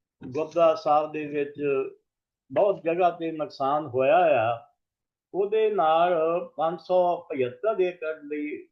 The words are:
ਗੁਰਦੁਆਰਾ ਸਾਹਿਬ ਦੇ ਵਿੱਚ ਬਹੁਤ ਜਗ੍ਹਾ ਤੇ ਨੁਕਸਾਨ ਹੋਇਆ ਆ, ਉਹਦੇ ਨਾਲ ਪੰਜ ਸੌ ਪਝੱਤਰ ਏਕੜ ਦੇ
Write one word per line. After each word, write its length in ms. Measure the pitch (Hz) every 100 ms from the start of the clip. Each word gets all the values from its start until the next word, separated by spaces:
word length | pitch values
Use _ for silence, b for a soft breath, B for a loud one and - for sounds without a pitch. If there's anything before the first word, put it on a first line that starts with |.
| _ _ -
ਗੁਰਦੁਆਰਾ 480 | 131 156 170 165 156
ਸਾਹਿਬ 360 | 156 151 151
ਦੇ 140 | 151 147
ਵਿੱਚ 300 | 147 143 143 143 135 131 - _ _ _ _ _
ਬਹੁਤ 300 | 131 202 170
ਜਗ੍ਹਾ 260 | 151 170 180
ਤੇ 220 | 170 165
ਨੁਕਸਾਨ 540 | 156 147 - 135 151 151
ਹੋਇਆ 320 | 123 131 165
ਆ, 500 | 170 131 113 117 - _ _ _ _ _ _
ਉਹਦੇ 360 | 175 202 220 220
ਨਾਲ 460 | 202 156 165 175 170 160 175 175 -
ਪੰਜ 220 | 160 175
ਸੌ 480 | - 185 175 170 -
ਪਝੱਤਰ 520 | 147 123 123 214 202
ਏਕੜ 320 | 180 175 156 156 147
ਦੇ 380 | 151 147 156 -